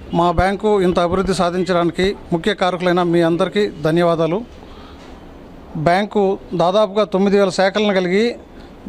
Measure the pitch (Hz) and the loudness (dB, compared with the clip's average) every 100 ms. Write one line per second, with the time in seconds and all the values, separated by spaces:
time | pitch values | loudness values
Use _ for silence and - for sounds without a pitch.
0 | - 175 175 165 185 196 214 208 180 180 | -4 0 2 2 2 2 2 2 4 2
1 | 175 185 190 180 175 180 175 180 170 156 | 2 0 0 0 0 0 0 2 0 0
2 | 190 202 - 170 185 190 185 175 180 175 | -2 -2 -4 -2 0 0 0 0 2 2
3 | 175 170 165 170 185 202 208 - 151 170 | 4 4 4 2 0 0 -2 0 0 4
4 | 175 165 165 180 240 - - - - - | 4 4 2 0 -4 -14 -18 -18 -18 -20
5 | - - - - - - - 165 151 180 | -20 -20 -20 -20 -20 -20 -12 -6 -2 -2
6 | 208 214 190 196 - 175 170 190 214 202 | -2 -2 -2 -4 -6 -4 0 0 0 -2
7 | 208 185 196 202 196 170 190 208 208 190 | -2 0 2 2 2 0 0 0 0 0
8 | 180 190 233 - - - - - | 0 0 0 -4 -12 -20 -20 -20